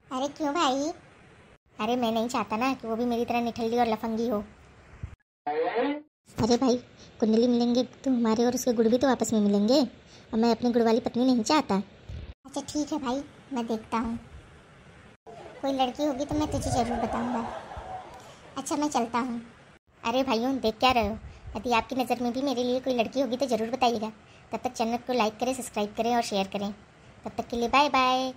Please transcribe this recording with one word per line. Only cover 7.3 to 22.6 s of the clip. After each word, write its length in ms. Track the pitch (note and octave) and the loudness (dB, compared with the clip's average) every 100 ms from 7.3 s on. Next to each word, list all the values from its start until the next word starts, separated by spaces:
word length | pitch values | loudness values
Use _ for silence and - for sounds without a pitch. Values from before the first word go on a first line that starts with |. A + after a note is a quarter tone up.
| A3 A#3+ | 4 4
मिलेंगे 360 | A#3+ A#3+ A#3+ | 4 2 2
तो 260 | B3+ - C4+ | 0 -4 -2
हमारे 340 | B3 A3+ A3 A#3+ | 2 2 4 2
और 80 | |
उसके 180 | B3 - | 2 -2
गुड़ 140 | A3+ A3 | 2 4
भी 100 | B3 | 4
तो 100 | C#4 | 4
आपस 240 | A#3+ A3 | 2 2
में 80 | A3 | 2
मिलेंगे, 400 | G#3 G3+ G#3 C#4 | 4 4 4 4
और 580 | C4 - - - - A3 | 4 -4 -20 -20 -6 2
मैं 120 | A#3 | 2
अपनी 200 | A3+ A#3+ | 2 2
गुड़ 100 | A#3 | 2
वाली 180 | A3+ A3+ | 4 2
पत्नी 240 | B3 A3+ | 2 2
नहीं 180 | B3+ B3 | 4 4
चाहता। 320 | A3 D4+ C4+ - G#3 - - - - - C4+ | 4 2 4 0 0 -14 -14 -14 -14 -18 -10
अच्छा 140 | C#4+ | -10
ठीक 300 | C#4 D4+ C#4+ | -6 -4 -2
है 60 | D#4 | -2
भाई, 240 | B3+ C4 - - - | -2 -4 -4 -18 -8
मैं 140 | C4 A#3 | -6 -4
देखता 320 | A3 A3 A3+ | -4 -4 -4
हूँ, 200 | A3+ A#3 - - - - - - - - - - - - - - | -2 -6 -10 -20 -20 -20 -20 -20 -20 -20 -20 -20 -20 -18 -18 -8
कोई 120 | C#4 | -4
लड़की 300 | C4+ C4 A#3+ | 0 0 2
होगी 200 | D4+ B3+ | -2 -2
तो 100 | C#4+ | -2
मैं 160 | D4+ D4+ | -2 0
तुझे 200 | C#4 C4 | -2 0
ज़रूर 280 | B3+ A#3 A#3 | 0 0 0
बताऊँगा। 420 | A3+ A3 A#3+ A#3+ A3+ - - - - - - - - - - - | -2 -2 -2 -4 -4 -10 -12 -14 -12 -12 -14 -18 -20 -20 -14 -12
अच्छा 180 | C4+ D4+ | -6 -2
मैं 120 | D4 | 0
चलता 300 | C4+ A#3 A#3+ | 0 0 -2
हूँ। 200 | B3+ A#3 A3+ - - - _ _ | -2 -6 -10 -20 -20 -20 _ _
अरे 180 | A3+ B3 | -2 0
भाइयों, 340 | C4 A3+ B3 C4+ | 2 0 0 0
देख 200 | A3 A3 | -2 2
क्या 140 | B3+ | 2
रहे 160 | B3+ G#3 | 4 0
हो? 100 | A3 - - - - | -4 -12 -16 -10 -8
यदि 160 | A3 | 0
आपकी 240 | A#3 A3+ B3+ | 0 0 -4
नज़र 260 | - A#3 | -2 0
में 100 | B3 | -2
भी 100 | A#3 | -2
मेरे 220 | C#4 B3 | -2 0